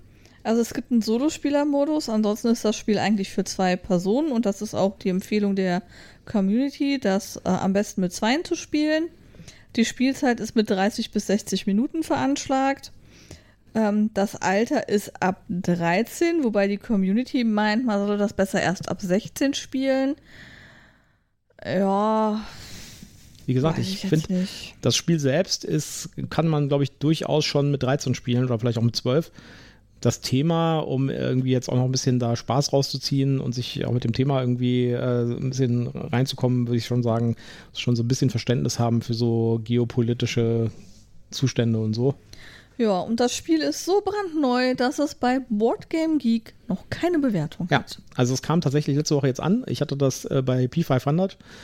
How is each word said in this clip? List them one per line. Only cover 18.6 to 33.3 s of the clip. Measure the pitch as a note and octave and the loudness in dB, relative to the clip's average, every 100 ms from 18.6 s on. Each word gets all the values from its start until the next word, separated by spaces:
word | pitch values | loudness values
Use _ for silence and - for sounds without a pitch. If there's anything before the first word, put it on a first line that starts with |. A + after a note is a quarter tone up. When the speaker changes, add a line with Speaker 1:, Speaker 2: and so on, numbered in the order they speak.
Speaker 1:
erst | - F#3+ - | 0 -2 -4
ab | F#3+ | -6
sechzehn | F3+ F#3 - - C#4 C#4 | 0 0 -2 -2 -2 -2
spielen. | - C4 C4+ C4 C4+ D4+ - - - - - - - _ _ _ _ _ _ _ - | -4 -2 0 2 0 -4 -10 -20 -20 -20 -20 -20 -20 _ _ _ _ _ _ _ -4
Ja. | F#3 G3 G3 G#3+ A3 A3 G#3+ G#3 - - - - - - - - - - | 0 2 2 2 2 0 -2 -6 -14 -16 -16 -16 -20 -20 -20 -20 -10 -2
Speaker 2:
Wie | B2+ | 0
gesagt, | D#3 F3 | 2 0
Speaker 1:
Weiß | - | -2
Speaker 2:
ich | G3 | -4
Speaker 1:
ich | |
jetzt | G3 D#3+ - | 0 0 2
Speaker 2:
find, | |
Speaker 1:
nicht. | F3+ F#3 - - - | -2 -2 -6 -16 -6
Speaker 2:
das | - - | -2 0
Spiel | - E3 | 2 2
selbst | C#3 D3 F#3+ - - | 2 2 0 -4 -2
ist, | D#3 - - - - C3 | -4 -4 -8 -12 -10 -6
kann | - E3 | 0 2
man, | D3+ C#3+ | 2 2
glaub | C#3+ | 2
ich, | C3+ - | 0 0
durchaus | D3 D#3+ - D3+ - | 0 0 0 0 2
schon | D3 C#3+ | 2 2
mit | C#3 | 0
dreizehn | B2+ D3 C3+ | 0 0 0
spielen | A#2 - A#2+ B2+ | -4 0 0 2
oder | A#2 | 0
vielleicht | B2 A2+ | 0 2
auch | |
mit | A#2 - | 0 0
zwölf. | B2 C#3 - - - - - - - - A#2 | 0 0 0 -6 -20 -20 -20 -20 -20 -4 0
Das | - | 0
Thema, | - C3 D#3+ E3 E3 D#3+ | 0 0 2 2 2 0
um | - C3+ C3+ | 0 0 -2
irgendwie | A#2 B2+ C3 C3 | 0 0 0 2
jetzt | B2+ - | 0 0
auch | B2+ | 0
noch | B2+ | 0
ein | |
bisschen | C3 C3 B2 | 0 0 2
da | A#2+ A#2 | 2 0
Spaß | - B2 C#3+ | 0 0 2
rauszuziehen | C#3 C3+ C3+ - C#3 C3+ | 2 0 -2 -2 0 2